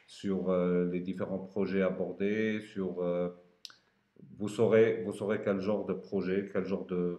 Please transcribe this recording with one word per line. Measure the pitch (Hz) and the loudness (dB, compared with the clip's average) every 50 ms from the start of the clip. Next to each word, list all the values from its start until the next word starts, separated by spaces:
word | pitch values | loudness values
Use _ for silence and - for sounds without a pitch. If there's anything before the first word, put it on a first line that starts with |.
| - | -20
sur, | - - - - 98 95 92 92 92 | -20 -16 -8 -6 -4 -4 -2 0 2
euh, | 92 90 90 90 90 90 87 87 | 2 2 2 2 2 2 2 0
les | 90 90 | 0 -2
différents | 90 95 92 - 98 90 95 92 | -4 -4 -4 -4 -4 -4 -4 -6
projets | - - - 104 95 87 95 98 | -6 -6 -4 -2 0 0 2 2
abordés, | 95 92 92 95 90 90 90 - 98 101 107 110 110 110 107 107 | 2 2 2 0 -4 -4 -2 -2 0 0 0 0 0 0 -2 -2
sur, | 104 - - 101 95 90 90 90 | -6 -8 -6 -4 -4 -2 -2 -2
euh, | 90 87 87 87 90 87 - - - _ _ _ - - - _ _ _ _ _ _ _ _ - - - - - | 0 0 0 0 0 -2 -4 -8 -18 _ _ _ -20 -20 -20 _ _ _ _ _ _ _ _ -20 -20 -18 -8 -6
vous | 104 107 | -6 -2
saurez, | - 120 113 98 110 110 113 113 110 - 98 | 0 2 4 6 8 8 8 6 4 0 -2
vous | 101 | -4
saurez | - - 104 101 110 107 | -4 -4 -2 -2 -2 0
quel | - 107 98 95 | 0 0 0 0
genre | 95 104 104 98 - | 0 0 0 0 0
de | 98 90 | -2 -4
projet, | 92 - - 104 95 87 92 95 101 98 - | -6 -4 -4 -2 -2 0 0 0 -2 -2 -2
quel | - 98 90 | -2 -4 -2
genre | 90 95 90 - | -2 -2 -4 -4
de | - 92 90 90 87 87 | -2 -2 0 0 0 -2